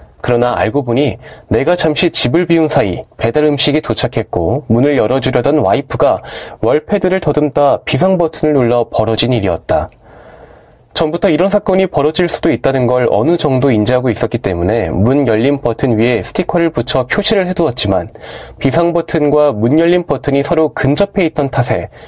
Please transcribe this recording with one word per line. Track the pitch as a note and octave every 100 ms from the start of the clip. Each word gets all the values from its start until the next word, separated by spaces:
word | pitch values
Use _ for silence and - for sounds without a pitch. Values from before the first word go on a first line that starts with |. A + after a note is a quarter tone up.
| - _
그러나 | - A#2+ A#2+ F#2
알고 | G2 C3+
보니 | B2 A#2 C#3+ - - - -
내가 | A2 C#3 F3
잠시 | D#3+ D3 E3+
집을 | - C3 D#3 F3
비운 | E3 D#3
사이 | C#3+ G#2 F2 - -
배달 | A2+ D3+
음식이 | D3+ C#3+ - D3
도착했고 | - A2 B2 - G#2+ - E2+ C3 -
문을 | A2+ C#3+ C#3
열어주려던 | A2 C3 C3+ B2 B2 D3+
와이프가 | F#2+ A#2 C#3 - C#3 C3 - - - -
월패드를 | A2 D3 - G3+ F#3 F#3+
더듬다 | D3+ D3 D3 C#3+ C#3+ A2
비상 | - C3+ F#3+ F#3
버튼을 | E3 - D#3
눌러 | C#3+ A#2 A#2+ A#2
벌어진 | - G#2+ A2 A#2+
일이었다. | B2 G2 E2 - D#2 D2+ - - - - - - - - _ _
전부터 | - D#3 E3+ G3+
이런 | D3+ F#3+
사건이 | G3+ - F#3+ F#3+
벌어질 | - C#3+ D#3+ F3
수도 | - E3+
있다는 | B2 C3+ C3+ A#2+
걸 | B2+ B2
어느 | G2+ C3+ E3+
정도 | D3+ C3 C#3
인지하고 | A2 G#2 B2+ B2+
있었기 | G#2 A#2 A#2+
때문에 | G2 E2+ F2+ A2+ F2
문 | D2+ G#2+ C#3 A#2+
열림 | A2 B2+ C#3+
버튼 | - A2+ C3 A2
위에 | A#2 A#2
스티커를 | - - F3 F3 E3+
붙여 | C3+ A#2+ C3+ B2+
표시를 | - - G#3 F3+
해두었지만 | F3+ D#3+ A#2+ G2 F#2+ F2 - - - - -
비상 | C#3 B2+ E3+
버튼과 | E3+ E3 E3 D3 D3 D3
문 | G#2+ A2+ D3+
열림 | E3+ F3+
버튼이 | E3+ C#3 - C#3
서로 | C#3 D#3+ D#3
근접해 | - C3+ C#3+ G3 - E3
있던 | - C#3
탓에 | C3 B2 F#2+ - -